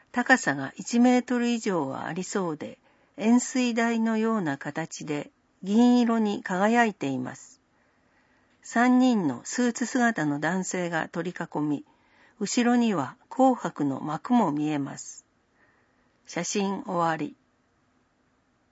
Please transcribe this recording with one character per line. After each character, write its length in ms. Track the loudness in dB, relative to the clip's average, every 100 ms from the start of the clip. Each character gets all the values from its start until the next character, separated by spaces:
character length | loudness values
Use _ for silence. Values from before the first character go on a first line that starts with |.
| _
高 260 | -4 4 4
さ 160 | 4
が 180 | -2 -6 -10
一 240 | -2 4
メ 180 | 6 4
ー 40 |
ト 160 | 2 -2
ル 100 | 0
以 100 | 0
上 300 | 0 -2 -2
は 180 | -6 -6
あ 60 |
り 100 | -8
そ 280 | -4 -4 -4
う 60 | -6
で、 220 | -10 -14 _ _ _ -2
円 240 | 2 4
錐 340 | 2 0 0
台 240 | 0 0 0
の 180 | 0 0
よ 180 | 0
う 80 | 0
な 160 | -2 -4
形 480 | -6 -8 -8 -10 -8
で 260 | -8 -8 _ _ _
銀 340 | 0 4 6 6
色 220 | 4 2
に 240 | 0 -2
輝 400 | -4 0 2 4
い 100 | 2
て 140 | -2 -4
い 100 | -4
ま 160 | -6
す。 260 | -12 -20 _ _ _ _ _ _ _ _ _ _ _
三 380 | -4 2 4 6
人 260 | 4 4 0
の 140 | -4
ス 200 | -6 -2
ー 80 | -2
ツ 140 | -2 -2
姿 380 | 0 0 0
の 140 | -2 -2
男 240 | -2 -2
性 240 | -4 -4 -4
が 200 | -4 -4
取 240 | -6 -6
り 40 | -8
囲 220 | -8 -4
み、 260 | -2 -4 -6 _ _ _ _ -8
後 340 | -2 0 2
ろ 40 | 2
に 180 | 2
は 220 | 0 -4 -10 _
紅 280 | 2 4 4
白 280 | -4 -2
の 160 | -2 -2
幕 340 | -6 -6 2
も 180 | 2 2
見 160 | 0 -2
え 100 | -4
ま 200 | -6 -10
す。 280 | -16 -20 _ _ _ _ _ _ _ _ _ _ -12
写 180 | -8
真 400 | -4 -2 -2 -4
終 100 | -4
わ 220 | 0 0 -2
り。 180 | -6 -12 _ _ _ _ _ _ _ _ _ _ _ _ _